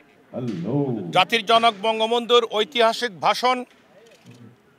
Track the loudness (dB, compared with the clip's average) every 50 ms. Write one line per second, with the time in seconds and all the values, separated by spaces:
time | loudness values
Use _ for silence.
0 | _ _ _ _ _ _ -10 -8 -8 -6 -6 -6 -6 -2 -2 -2 -2 -2 -4 -6
1 | -6 -2 0 0 2 2 0 -2 0 2 2 4 4 2 0 0 -2 -2 0 0
2 | 0 0 0 -2 0 4 2 2 2 2 -2 -2 -2 -2 2 2 2 2 2 0
3 | -6 -6 -6 -2 0 0 0 2 0 0 0 0 -4 -12 _ _ _ _ _ -20
4 | -20 -20 -20 _ _ -20 -20 -20 -20 -20 -20 _ _ _ _